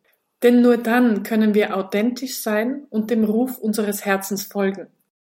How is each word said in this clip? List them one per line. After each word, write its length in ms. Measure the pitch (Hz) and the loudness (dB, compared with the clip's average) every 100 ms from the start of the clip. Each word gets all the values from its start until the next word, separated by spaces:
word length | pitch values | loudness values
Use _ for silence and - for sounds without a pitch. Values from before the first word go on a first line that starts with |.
| _ _ _ _ | _ _ _ _
Denn 180 | 240 247 | 4 6
nur 160 | 240 233 | 6 4
dann 460 | 233 247 247 202 | 2 2 2 2
können 300 | - 220 214 | -2 0 2
wir 220 | 208 208 196 | 2 0 -2
authentisch 640 | 190 202 233 247 262 - | -2 -2 -2 -4 -8 -8
sein 480 | 226 208 233 294 - | -4 -2 -2 -6 -6
und 220 | 220 214 | -6 -2
dem 140 | 233 214 | 0 2
Ruf 320 | 220 254 - | 0 0 -2
unseres 480 | 220 208 202 208 202 | -4 -2 -2 -4 -2
Herzens 380 | 196 - 196 | -2 -2 -8
folgen. 440 | - 202 196 190 160 _ _ _ | -6 -4 -2 -4 -12 _ _ _